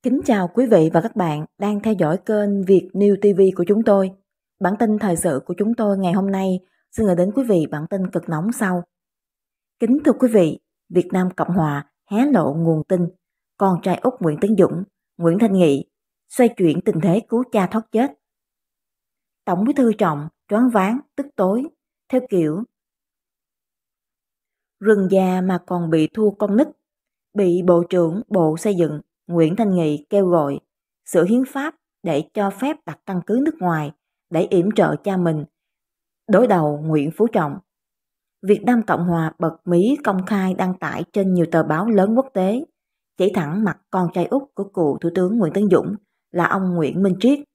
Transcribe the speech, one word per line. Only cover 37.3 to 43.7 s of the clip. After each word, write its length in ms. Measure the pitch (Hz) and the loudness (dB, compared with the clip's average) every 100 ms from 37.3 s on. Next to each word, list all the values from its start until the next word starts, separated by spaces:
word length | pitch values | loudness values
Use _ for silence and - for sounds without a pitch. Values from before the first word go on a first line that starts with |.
Trọng. 260 | 233 151 190 _ _ _ _ _ _ _ _ | 0 -4 -8 _ _ _ _ _ _ _ _
Việt 200 | 190 208 208 | 0 0 2
Nam 160 | 240 208 | 0 0
Cộng 180 | 165 | -2
Hòa 280 | 175 170 160 - | 0 0 -2 -4
bật 180 | 165 160 | -6 -4
mí 320 | - 175 214 285 | 0 2 2 0
công 220 | 233 190 185 | -2 -4 -2
khai 280 | 208 190 | -2 -2
đăng 200 | 185 185 185 | -2 -4 -4
tải 260 | 156 - 170 | -8 -8 -6
trên 220 | 208 190 | -2 0
nhiều 120 | 180 165 | 2 2
tờ 100 | 165 | 0
báo 240 | 156 156 220 | 0 -2 0
lớn 300 | 208 196 226 | 2 2 0
quốc 100 | - | 0
tế, 300 | 196 185 233 320 _ _ _ _ - | -2 -2 -2 -8 _ _ _ _ -2
chỉ 160 | 185 | -2
thẳng 300 | 202 147 185 | 0 -4 -2
mặt 160 | 208 | -2